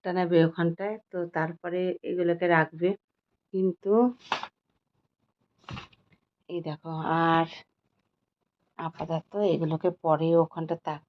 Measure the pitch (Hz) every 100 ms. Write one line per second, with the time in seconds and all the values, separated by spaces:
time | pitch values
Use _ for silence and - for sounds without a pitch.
0 | 185 180 170 170 165 170 170 170 202 220
1 | _ 180 175 160 165 170 175 180 180 180
2 | - 180 175 170 175 165 156 160 180 196
3 | _ _ _ _ _ 190 185 175 196 214
4 | 247 247 - - - _ _ _ _ _
5 | _ _ _ _ _ _ - - - _
6 | _ _ _ _ - 170 160 151 165 160
7 | 160 165 165 165 165 - - _ _ _
8 | _ _ _ _ _ _ _ - 165 -
9 | 165 165 - 202 202 156 156 160 180 175
10 | 165 151 165 165 160 165 160 165 160 151